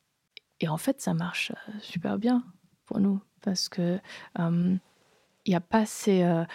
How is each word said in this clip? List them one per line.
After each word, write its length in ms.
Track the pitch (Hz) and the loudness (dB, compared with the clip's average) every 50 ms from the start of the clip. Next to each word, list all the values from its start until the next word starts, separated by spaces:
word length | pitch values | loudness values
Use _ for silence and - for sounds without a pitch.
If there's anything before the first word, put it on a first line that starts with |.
| _ _ _ _ _ _ _ - - _ _ - | _ _ _ _ _ _ _ -20 -20 _ _ -6
Et 80 | 170 160 | -4 -4
en 80 | - | -4
fait, 240 | - - 269 269 - | -2 -2 -2 -4 -2
ça 140 | - 190 170 | -2 -2 -2
marche, 380 | 160 175 175 - - - - - - - 214 | -2 -2 -4 -4 -6 -6 -6 -8 -12 -14 -14
euh, 40 | 214 214 | -14 -14
super 380 | - - - 175 - 202 202 196 | -14 -10 -8 -4 -4 -2 -2 0
bien 260 | 220 240 254 240 - - - _ _ _ _ _ _ | 2 2 2 2 0 -4 -12 _ _ _ _ _ _
pour 140 | - - - | -6 -2 0
nous. 200 | 196 202 196 196 - _ _ _ | 2 2 0 -2 -4 _ _ _
Parce 280 | - 202 185 - - - | -4 -2 -2 -2 -4 -4
que, 300 | - 185 170 175 180 196 - - - - - - - - | -2 -2 0 0 0 -2 -4 -10 -18 -18 -18 -8 -4 -2
euh, 380 | 170 170 170 175 175 180 185 185 - _ _ _ _ _ _ _ _ _ _ _ _ | 0 2 2 2 2 2 2 0 -2 _ _ _ _ _ _ _ _ _ _ _ _
y 80 | 202 180 | 0 0
a 60 | 170 | 0
pas 240 | 170 _ - 220 214 | 2 _ 2 2 2
ces, 360 | - - - - 208 190 180 | 2 -2 -2 2 4 4 6
euh, 220 | 175 175 170 165 165 - - | 6 4 4 2 0 -4 -8